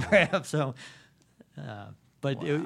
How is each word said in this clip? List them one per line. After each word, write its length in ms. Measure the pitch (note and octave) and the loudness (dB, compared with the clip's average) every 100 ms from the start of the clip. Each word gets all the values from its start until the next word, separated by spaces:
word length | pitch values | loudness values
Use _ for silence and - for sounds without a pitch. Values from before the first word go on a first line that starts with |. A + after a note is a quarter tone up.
| - | 4
paragraph. 380 | G3+ E3 F#3+ - | 6 6 2 0
<laughs> 80 | |
So, 220 | D3+ C3+ - - - - _ _ - - - | 0 0 -4 -14 -20 -20 _ _ -20 -20 -16
uh, 280 | C#3 G#2 G2+ G2+ _ _ | -12 -12 -14 -20 _ _
but 200 | C#3 C3+ | -4 -2
it, 120 | E3+ D3+ | 0 -2